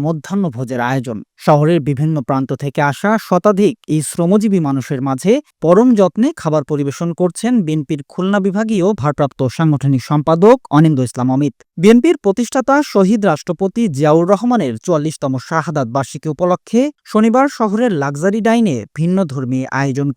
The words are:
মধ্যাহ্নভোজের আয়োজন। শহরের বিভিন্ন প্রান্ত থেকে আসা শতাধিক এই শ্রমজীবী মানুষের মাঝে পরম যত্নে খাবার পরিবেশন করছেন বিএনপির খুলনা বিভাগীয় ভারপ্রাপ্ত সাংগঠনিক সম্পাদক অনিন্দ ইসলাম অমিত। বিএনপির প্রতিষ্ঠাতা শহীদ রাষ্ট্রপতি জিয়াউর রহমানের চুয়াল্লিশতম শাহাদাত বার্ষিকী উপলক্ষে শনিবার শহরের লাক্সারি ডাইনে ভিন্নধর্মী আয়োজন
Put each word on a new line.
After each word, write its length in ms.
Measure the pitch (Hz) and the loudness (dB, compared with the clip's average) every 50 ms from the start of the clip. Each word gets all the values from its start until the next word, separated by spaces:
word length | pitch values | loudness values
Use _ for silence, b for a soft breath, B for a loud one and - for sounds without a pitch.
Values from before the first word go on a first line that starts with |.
| 143 | -4
মধ্যাহ্নভোজের 760 | 160 165 151 - - 190 202 196 160 110 117 131 113 131 123 120 123 | -4 -4 -4 -6 -6 -4 -4 -4 -4 -4 -6 -8 -6 -4 -4 -2 -2
আয়োজন। 300 | 135 135 117 127 107 98 - _ _ _ - | -2 -4 -4 -6 -10 -10 -12 _ _ _ 2
শহরের 340 | 170 156 143 151 160 175 165 127 151 | 2 4 4 4 2 2 0 0 -2
বিভিন্ন 280 | 139 120 156 160 160 147 120 - | -2 -2 -2 -2 -2 -2 -2 -2
প্রান্ত 220 | 139 135 135 - 135 - | -2 -2 -2 -4 -6 -6
থেকে 180 | 147 143 - 156 147 143 | -6 -6 -2 0 0 0
আসা 200 | 135 - - 202 226 214 - - | 0 -2 -2 0 0 0 0 0
শতাধিক 460 | 185 180 - 214 202 185 208 180 - _ _ - 156 | 0 2 2 2 2 2 2 0 0 _ _ -4 -2
এই 60 | 156 147 - | -2 -2 -4
শ্রমজীবী 520 | - - 170 175 202 214 208 220 196 180 160 139 | -4 -2 0 2 2 2 2 2 0 0 0 0
মানুষের 320 | 135 135 120 - 151 123 135 139 | -2 -4 -4 -4 -6 -4 -4 -4
মাঝে 240 | 135 131 - 190 240 302 - _ _ - - | -4 -2 0 0 0 0 -2 _ _ -4 2
পরম 240 | 160 180 202 247 254 240 202 | 4 4 6 6 4 4 4
যত্নে 300 | 190 175 - 208 233 302 339 - | 2 2 2 0 -2 -2 -2 -4
খাবার 220 | - 165 151 151 139 - | -4 -2 -2 -2 -2 -2
পরিবেশন 380 | 151 143 143 139 131 - 170 170 165 - | -4 -4 -2 -4 -4 -4 -6 -6 -2 -2
করছেন 320 | 180 175 - - - 233 254 233 170 | -2 -2 -2 -2 -2 0 0 0 0
বিএনপির 340 | 151 156 156 143 - 165 143 143 _ | 0 -2 -4 -2 -4 -6 -8 -8 _
খুলনা 260 | - - 180 190 202 202 185 | -8 -4 -2 -2 0 0 0
বিভাগীয় 400 | 202 175 208 226 220 220 196 180 202 220 196 | -2 -2 -2 -2 -2 -2 0 0 0 0 0
ভারপ্রাপ্ত 400 | 123 147 143 - 147 135 _ - 135 123 - | -2 -2 0 0 -2 -4 _ -2 -4 -2 0
সাংগঠনিক 460 | - 165 156 147 131 - 139 135 127 - - | 0 0 2 2 2 0 0 0 0 -2 -2
সম্পাদক 460 | 151 151 139 165 165 165 185 226 262 262 _ - - | -2 -2 2 2 2 4 6 6 6 4 _ 0 4
অনিন্দ 220 | 147 165 156 151 131 127 120 | 4 4 4 4 2 -2 -4
ইসলাম 200 | - 127 123 131 131 | -4 -4 -2 0 0
অমিত। 200 | 135 147 139 - _ _ _ - - | 0 0 -2 -4 _ _ _ -6 2
বিএনপির 340 | 160 208 226 240 240 330 349 - - | 4 6 6 6 6 4 0 2 0
প্রতিষ্ঠাতা 500 | 202 196 - 240 - - 269 247 - 269 294 294 - | -2 0 -2 -4 -2 -2 -2 0 2 2 2 2 0
শহীদ 280 | - 196 190 185 233 214 202 190 | 0 2 2 2 2 2 2 0
রাষ্ট্রপতি 520 | 156 - - - 170 - 196 190 - 233 233 196 135 | 0 0 -4 -6 -6 -4 -4 -4 -2 -2 -2 -2 0
জিয়াউর 300 | 131 151 151 151 165 170 180 | 0 2 4 4 4 4 2
রহমানের 420 | 202 185 226 240 254 226 160 127 113 110 - | 2 0 2 0 0 0 0 -2 -4 -6 -4
চুয়াল্লিশতম 480 | 190 170 151 147 156 - - - 135 131 127 - - | -2 -2 0 -2 -4 -6 -6 -6 -4 -4 -6 -6 -4
শাহাদাত 400 | 165 160 147 175 151 147 131 113 120 | -4 -4 -4 -2 -4 -4 -4 -2 -2
বার্ষিকী 320 | 139 131 - - - - 160 147 | -4 -4 -4 -8 -10 -8 -8 -6
উপলক্ষে 460 | - 180 180 180 - _ - - 233 269 302 - _ _ - | -2 -2 -2 -2 -2 _ -2 0 0 0 0 -4 _ _ -2
শনিবার 360 | - 214 220 226 220 254 269 294 - | 0 2 2 4 4 2 2 0 0
শহরের 360 | - 233 208 196 214 254 240 190 - | -2 -2 -2 0 0 0 0 0 -2
লাক্সারি 380 | 139 139 143 143 165 196 196 226 202 | -2 -4 -4 -2 -2 -2 -2 0 0
ডাইনে 300 | 226 226 240 226 196 135 117 101 - - | 0 2 2 2 0 0 -4 -6 -10 -6
ভিন্নধর্মী 640 | - 160 175 185 196 190 143 127 139 131 120 131 131 131 - 127 131 | -4 -2 0 0 0 -2 -2 -4 -6 -4 -4 -4 -4 -4 -4 -4 -4
আয়োজন 300 | 139 139 127 139 143 143 127 | -2 -2 -2 -2 -2 -2 -2